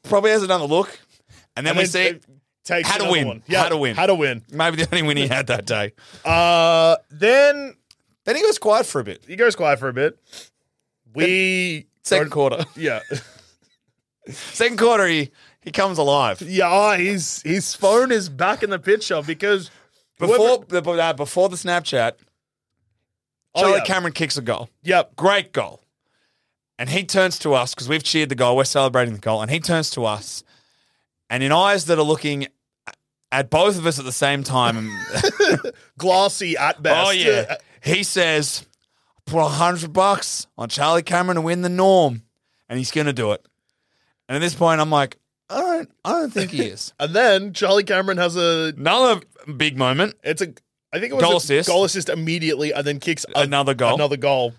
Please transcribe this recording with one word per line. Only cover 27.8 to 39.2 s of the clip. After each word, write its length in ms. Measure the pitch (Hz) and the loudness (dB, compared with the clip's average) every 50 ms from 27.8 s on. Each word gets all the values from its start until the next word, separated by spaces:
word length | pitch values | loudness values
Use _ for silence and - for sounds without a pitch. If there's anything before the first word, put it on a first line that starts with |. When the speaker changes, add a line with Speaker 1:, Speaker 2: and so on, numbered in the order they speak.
| 127 | -4
Speaker 1:
we've 140 | 127 156 160 | -4 -4 -2
cheered 280 | 139 - - 160 151 139 | -2 -2 0 0 0 -2
the 60 | 139 | 0
goal. 220 | 123 127 123 123 | 0 2 2 4
We're 60 | 135 131 | 2 2
celebrating 500 | - - 143 135 131 123 127 123 117 110 | 2 2 0 0 2 2 0 0 0 -4
the 60 | 101 | -6
goal. 240 | - 113 110 107 107 | -4 -4 -2 -2 -2
And 80 | 110 | -4
he 80 | 147 170 | -4 -4
turns 320 | 160 - 170 160 151 - | -2 -2 -2 -2 -2 -4
to 140 | - 139 117 | -6 -4 -4
us. 380 | 107 104 104 - - - - _ _ _ _ _ _ _ _ _ _ _ _ _ _ _ _ _ _ | -4 -4 -6 -8 -14 -16 -16 _ _ _ _ _ _ _ _ _ _ _ _ _ _ _ _ _ _
And 140 | 120 127 135 | -4 -4 0
in 80 | 139 | 2
eyes 340 | 151 170 190 202 202 196 151 | 2 2 4 2 2 0 0
that 140 | 156 170 156 | 0 2 2
are 40 | 151 | 2
looking 440 | 147 160 147 - 147 143 139 135 - _ _ _ _ _ _ _ - - _ _ _ _ _ _ _ | 0 0 -2 -2 -6 -6 -6 -8 -10 _ _ _ _ _ _ _ -20 -20 _ _ _ _ _ _ _
at 200 | 131 135 139 113 | -2 -2 -2 0
both 260 | - 156 185 208 202 | 0 2 2 2 0
of 80 | 175 160 | 0 -2
us 140 | 165 151 135 | -2 -4 -2
at 60 | 135 | -8
the 60 | 127 | -8
same 320 | 123 - 147 139 143 139 135 | -4 -2 0 0 0 -2 -4
time, 460 | 131 135 127 123 117 113 113 110 110 104 104 - - - - - - - - 403 | -2 0 2 2 2 0 -2 -6 -8 -10 -10 -10 -6 -4 -2 -2 -2 0 2 2
Speaker 2:
<laughs> 540 | 320 226 - - - - _ _ _ _ - | 2 2 0 -4 -10 -12 _ _ _ _ -4
Glassy 560 | 165 185 185 185 196 202 - - 202 170 160 | 0 2 4 4 2 2 0 -4 -6 -6 -2
at 240 | 127 143 151 - - | -2 -2 -2 -2 -2
best. 260 | 147 156 147 165 185 | 0 2 2 2 2
Speaker 1:
Oh, 40 | 196 | 2
yeah. 460 | 196 185 170 - 104 98 - - 160 - _ _ _ _ - | 2 2 2 2 2 2 0 -4 -8 -12 _ _ _ _ -2
He 180 | 147 165 196 202 | -2 0 0 0
says, 640 | - - 190 175 165 156 151 147 139 - - - _ _ _ _ _ _ _ _ _ _ _ | -2 0 0 2 2 2 0 0 -2 -6 -8 -12 _ _ _ _ _ _ _ _ _ _ _